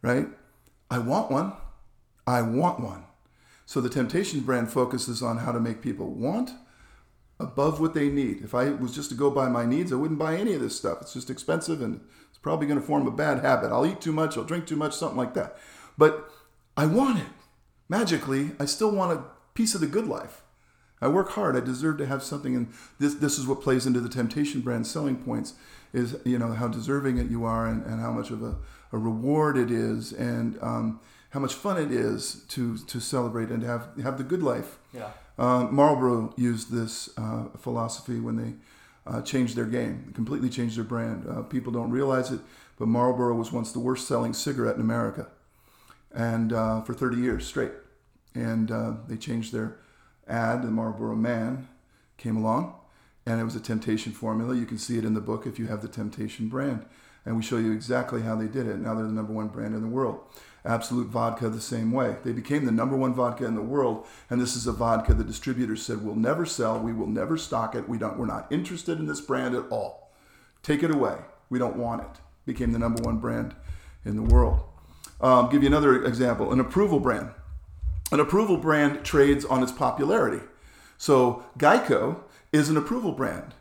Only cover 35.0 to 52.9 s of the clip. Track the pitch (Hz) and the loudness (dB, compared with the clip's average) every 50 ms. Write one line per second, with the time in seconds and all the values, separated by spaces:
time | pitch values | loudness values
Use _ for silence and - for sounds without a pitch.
35 | 110 107 110 - - - - - 120 123 127 123 - - - 139 143 151 151 131 | -12 -12 -14 -16 -20 -18 -4 0 2 4 4 4 2 2 6 6 6 6 6 6
36 | 127 123 120 117 110 110 - - 123 120 117 110 113 - 117 117 113 110 - - | 4 2 2 2 0 -4 -2 -2 0 0 0 -2 -4 -4 -4 -4 -4 -4 -6 -10
37 | - - - - 113 110 113 117 117 117 - - - 120 120 117 113 113 - - | -12 -10 -8 -8 -6 -4 -4 -6 -6 -8 -12 -10 -8 -4 -4 -2 -2 -4 -6 -8
38 | - - 120 117 113 117 113 113 117 113 117 - - _ - - - - _ _ | -8 -6 -6 -4 -4 -4 -4 -4 -4 -6 -10 -12 -16 _ -20 -20 -20 -20 _ _
39 | _ - - 117 - - - 131 123 113 110 120 117 110 117 123 120 104 - - | _ -6 -6 -6 -6 -2 0 2 2 2 0 -2 -2 -2 -2 -2 -2 -2 -4 -8
40 | - - - - 117 113 143 - 127 123 123 - 120 117 110 117 110 107 120 117 | -10 -12 -6 -6 -4 -2 -2 -2 -2 -2 -2 -2 -2 -2 -2 -4 -4 -4 -4 -4
41 | 113 113 113 - - - - 113 113 - - 127 107 127 117 120 117 117 120 127 | -2 -4 -4 -6 -6 -6 -6 -6 -6 -4 -4 -4 -4 -2 -4 -4 -2 -2 0 0
42 | 139 135 131 127 123 - 131 107 - - - - - - _ _ 117 113 113 120 | 2 2 2 0 0 -2 -6 -8 -8 -14 -20 -20 -20 -20 _ _ 0 2 4 4
43 | 123 127 127 123 123 120 117 113 113 113 - 120 113 - - 123 120 123 131 127 | 4 4 4 2 2 2 2 0 0 -2 -2 -4 -4 -4 -6 -2 0 0 -2 -2
44 | - - 123 117 120 117 113 - - 147 135 131 117 113 - - 113 110 113 117 | -2 -2 0 0 0 0 -2 -4 -4 -4 -2 0 0 0 0 0 0 0 2 0
45 | 113 110 - - - - - _ _ _ _ _ _ _ _ _ _ - - _ | -2 -2 -4 -6 -10 -12 -14 _ _ _ _ _ _ _ _ _ _ -20 -20 _
46 | _ _ - - 117 117 113 113 117 110 117 113 113 110 110 110 110 - 120 - | _ _ -6 -2 -2 0 0 0 0 2 2 2 2 2 0 -2 -2 -6 -4 -2
47 | 131 123 120 120 123 127 110 - - - - - 127 - - - - - _ _ | -2 0 0 0 0 0 0 -2 -4 -4 -4 -4 -4 -4 -6 -12 -20 -20 _ _
48 | _ _ _ _ _ _ _ 123 117 113 113 113 110 110 113 110 113 113 113 113 | _ _ _ _ _ _ _ -4 -4 -2 0 0 0 0 0 -2 -2 -4 -6 -8
49 | 113 - 113 110 - - 123 117 110 110 - 113 110 113 - - _ _ _ _ | -10 -10 -10 -10 -6 -6 -4 -4 -4 -4 -6 -6 -6 -6 -8 -12 _ _ _ _
50 | _ _ _ _ _ - - 117 113 113 117 123 123 117 110 110 113 110 107 101 | _ _ _ _ _ -6 -4 -2 0 0 0 0 -2 -2 -2 -2 -2 -2 -4 -4
51 | 113 113 113 110 110 117 120 113 113 117 127 131 127 - - _ _ _ _ _ | -4 -4 0 0 0 0 0 0 -2 -2 -4 -6 -8 -12 -20 _ _ _ _ _
52 | _ _ _ - - 117 110 110 107 110 113 131 175 175 - - - _ | _ _ _ -8 -4 -2 -2 0 2 2 2 0 0 -4 -8 -16 -20 _